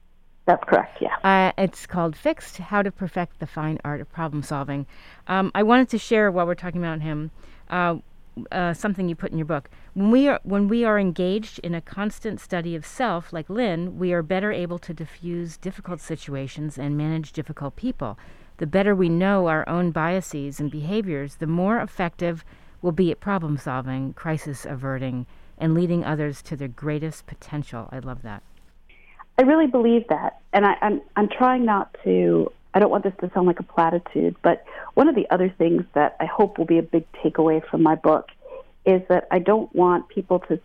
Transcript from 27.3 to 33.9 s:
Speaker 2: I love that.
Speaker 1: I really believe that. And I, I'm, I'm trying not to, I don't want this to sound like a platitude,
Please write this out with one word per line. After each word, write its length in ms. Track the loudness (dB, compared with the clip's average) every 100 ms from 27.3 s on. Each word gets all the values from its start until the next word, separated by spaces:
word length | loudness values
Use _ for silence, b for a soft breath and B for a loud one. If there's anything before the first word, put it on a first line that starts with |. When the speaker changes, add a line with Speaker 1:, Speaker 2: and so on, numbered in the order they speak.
| -18 -10 -10 -8 -10 -12
Speaker 2:
I 80 | -12
love 240 | -12 -12
that. 200 | -12 -14 -16 -20 -20 _ -20 b b b b 2
Speaker 1:
I 60 |
really 240 | 4 6 4
believe 400 | 4 4 4 2
that. 300 | -2 -4 -8 -2
And 120 | 2 4
I, 100 | 2
I'm, 200 | 0 -2 -2 0
I'm 120 | 0
trying 360 | 2 2 4 2
not 300 | 2 -2 -6
to, 480 | 0 2 4 4 2 -4 -2
I 60 | 4
don't 120 | 4
want 120 | 4
this 100 | 0 -4
to 100 | -4
sound 140 | 2 2
like 120 | 2
a 40 |
platitude, 720 | -2 2 2